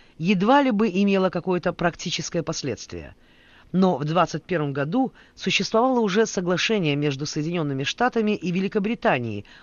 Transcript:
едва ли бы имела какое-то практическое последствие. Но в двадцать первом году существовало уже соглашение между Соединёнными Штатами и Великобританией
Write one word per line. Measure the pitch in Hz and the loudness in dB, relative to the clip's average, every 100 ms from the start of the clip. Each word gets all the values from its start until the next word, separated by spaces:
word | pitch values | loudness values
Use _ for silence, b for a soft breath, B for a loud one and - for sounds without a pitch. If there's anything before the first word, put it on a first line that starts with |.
| b b | b b
едва | 165 196 202 277 | 0 2 6 6
ли | 262 | 4
бы | 202 220 | 2 0
имела | 180 202 196 185 | 2 2 4 2
какое-то | 180 185 180 180 | 0 -2 0 -2
практическое | 170 175 - 180 - 156 175 | 0 -2 -2 -8 -6 -4 -4
последствие. | 160 156 139 104 - 87 73 - b b b b b | -4 -6 -6 -6 -8 -14 -14 -20 b b b b b
Но | 180 190 139 | 2 2 2
в | |
двадцать | 151 170 165 160 | 0 0 0 -2
первом | - 175 147 | -4 -2 -2
году | 139 143 233 254 b b | -2 -2 0 -2 b b
существовало | - 196 - 190 220 254 247 | -8 -2 -2 0 2 2 2
уже | 214 190 220 | 2 2 0
соглашение | - 175 175 - 220 160 | 0 0 0 0 0 2
между | 143 147 135 | 0 0 -2
Соединёнными | 151 156 151 175 147 135 | -6 -4 -4 -2 -2 -4
Штатами | 139 - 247 233 214 | -6 -2 0 2 0
и | 202 180 | 0 -2
Великобританией | 180 190 214 196 233 226 147 117 101 B B | -2 -2 -2 -2 0 0 0 -2 -8 B B